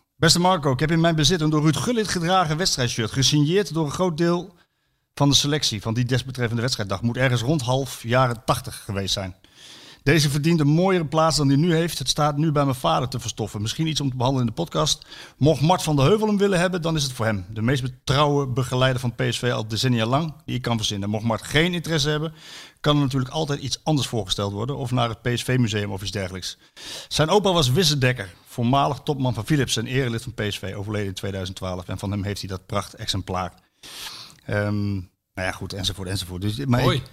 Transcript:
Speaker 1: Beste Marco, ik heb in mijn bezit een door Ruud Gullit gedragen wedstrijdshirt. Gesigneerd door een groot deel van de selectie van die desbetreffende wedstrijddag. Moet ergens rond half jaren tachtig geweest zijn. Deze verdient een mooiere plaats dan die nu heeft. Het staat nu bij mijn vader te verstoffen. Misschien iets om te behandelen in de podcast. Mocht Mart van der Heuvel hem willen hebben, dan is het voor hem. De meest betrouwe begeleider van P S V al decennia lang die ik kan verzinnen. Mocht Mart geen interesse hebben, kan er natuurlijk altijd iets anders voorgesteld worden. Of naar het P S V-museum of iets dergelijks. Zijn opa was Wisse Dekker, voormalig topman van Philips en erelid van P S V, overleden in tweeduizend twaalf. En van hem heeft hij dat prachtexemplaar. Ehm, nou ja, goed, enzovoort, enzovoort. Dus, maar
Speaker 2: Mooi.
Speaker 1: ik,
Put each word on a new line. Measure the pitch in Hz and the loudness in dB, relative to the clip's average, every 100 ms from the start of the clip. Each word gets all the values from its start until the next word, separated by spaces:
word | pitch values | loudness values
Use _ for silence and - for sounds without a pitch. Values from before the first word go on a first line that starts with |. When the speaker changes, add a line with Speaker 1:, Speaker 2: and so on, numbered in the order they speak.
| _ - | _ 0
Speaker 1:
Beste | 160 170 | 2 4
Marco, | 180 185 143 | 4 2 2
ik | 127 | 0
heb | 151 | 2
in | 165 | 4
mijn | 165 160 | 4 4
bezit | 147 180 | 2 2
een | 156 | 2
door | 151 | 2
Ruud | 151 151 | 2 2
Gullit | - 240 214 | 0 0 0
gedragen | 185 165 190 165 156 | -2 2 2 2 0
wedstrijdshirt. | 185 - 120 - 110 | -2 0 -2 -2 -2
Gesigneerd | 131 131 151 147 185 208 | 0 2 4 4 2 0
door | 156 151 | -2 -2
een | |
groot | 131 185 156 | 0 -2 2
deel | 170 175 185 - _ _ _ _ _ | 0 0 -4 -16 _ _ _ _ _
van | - 143 | 0 4
de | 135 | 4
selectie | 143 151 - 104 | 2 0 -2 -4
van | 113 | -4
die | 110 120 | -2 0
desbetreffende | 131 131 127 120 117 | 0 -2 -4 -2 0
wedstrijddag. | 120 - 98 95 | -2 -4 -4 -2
Moet | 117 117 | -2 0
ergens | 131 123 | 2 2
rond | 113 160 | 2 0
half | 120 131 131 - | 2 0 -2 -8
jaren | 117 123 127 117 - | 0 2 2 0 -2
tachtig | 139 - - | -2 -4 -12
geweest | - 98 98 | -6 -4 -2
zijn. | - 95 - _ - - - - - | -4 -6 -12 _ -20 -20 -20 -20 -6
Deze | - 160 147 | 2 4 4
verdient | 143 147 170 | 2 2 4
een | 143 | 4
mooiere | 156 185 185 151 | 4 4 2 0
plaats | 160 160 151 | 2 2 4
dan | 139 | 4
die | 139 | 4
nu | 175 | 4
heeft. | 160 170 - | 2 0 -2
Het | 127 | -4
staat | - 151 143 | 0 0 2
nu | 160 | 0
bij | 147 | 2
mijn | 139 127 | 2 0
vader | 165 160 123 | 0 0 -2
te | 120 | -6
verstoffen. | 110 - 104 107 | -8 -6 -6 -4
Misschien | 107 - 160 | -6 -2 -2
iets | 147 | -2
om | 139 | -4
te | 127 | 0
behandelen | 123 135 120 | 0 2 0
in | 113 | -2
de | |
podcast. | 165 156 156 - - - - - | -4 0 0 -2 -6 -20 -14 2
Mocht | 135 156 | 4 4
Mart | 151 180 | 4 2
van | - 147 | 2 4
der | 131 | 6
Heuvel | 214 214 | 4 4
hem | 202 | 2
willen | 202 180 | 4 4
hebben, | 185 185 | 2 0
dan | 165 160 | -2 -2
is | |
het | 139 | -2
voor | - 113 | -2 0
hem. | 104 92 | 0 -4
De | 107 | -2
meest | 113 139 | 0 0
betrouwe | 127 - - 135 147 143 139 | -2 -6 0 2 4 2 0
begeleider | 127 127 127 131 123 | -2 -2 2 2 2
van | 123 - | -2 -2
P | 127 | -2
S | 117 | 0
V | 123 | -2
al | 123 107 | -2 -2
decennia | 110 135 120 110 | -2 2 2 2
lang | 135 165 139 - | 2 0 -8 -8
die | 123 | -6
ik | |
kan | 123 117 | -2 -2
verzinnen. | 107 104 101 | -2 -4 -2
Mocht | 107 | -2
Mart | 113 107 | 0 -2
geen | - 143 170 | 0 0 2
interesse | 175 156 165 139 | 0 -2 -2 0
hebben, | 151 156 - - - - _ | -2 -4 -10 -18 -20 -20 _
kan | 147 147 | 2 2
er | |
natuurlijk | 139 135 127 | 2 0 -2
altijd | 160 151 143 | -2 -2 -4
iets | 120 - | -6 -6
anders | - 151 120 | 0 0 0
voorgesteld | 120 92 - 101 | -4 -4 -2 -2
worden. | 101 120 135 | -4 -6 -6
Of | 131 | -4
naar | 127 117 | 0 -2
het | 107 | -2
P | 123 120 | -4 -4
S | |
V-museum | - 127 117 107 104 | 0 2 2 0 -4
of | 98 | -6
iets | 98 | -6
dergelijks. | 101 92 92 - - _ - - - - | -6 -6 -8 -10 -12 _ -18 -16 -14 -6
Zijn | - 156 | 0 4
opa | 196 190 | 4 4
was | 170 131 | 2 4
Wisse | 135 170 147 | 4 2 4
Dekker, | 127 123 95 - - | 2 0 -6 -12 -14
voormalig | - 117 139 247 131 | -2 2 4 2 0
topman | - 139 127 | -4 -2 -2
van | 113 104 | -2 0
Philips | 151 123 - | 0 2 -2
en | 117 | -2
erelid | 127 127 113 | -2 -2 -4
van | - | -8
P | - 104 | -6 -4
S | - | -4
V, | 92 104 | -8 -8
overleden | 101 104 101 | -6 -4 -4
in | |
tweeduizend | 92 101 98 92 95 | -6 -6 -6 -8 -6
twaalf. | 92 92 90 | -6 -6 -8
En | 98 | -6
van | 101 | -4
hem | 101 | -4
heeft | 98 101 | -4 -6
hij | 98 | -8
dat | 95 - | -10 -6
prachtexemplaar. | 101 95 - 110 98 92 92 90 - _ _ - - - - - - - | -6 -6 -10 -6 -6 -4 -4 -4 -8 _ _ -20 -16 -14 -14 -18 -18 -6
Ehm, | 104 104 104 101 | -2 0 -2 -2
nou | 98 90 _ _ | -4 -6 _ _
ja, | - 92 | -6 -6
goed, | - 92 | -6 -8
enzovoort, | 95 92 90 92 | -6 -4 -4 -6
enzovoort. | 95 90 90 | -6 -6 -4
Dus, | 101 107 139 | -4 -2 0
maar | 120 | 2
Speaker 2:
Mooi. | 123 127 | 4 0
Speaker 1:
ik, | - | -4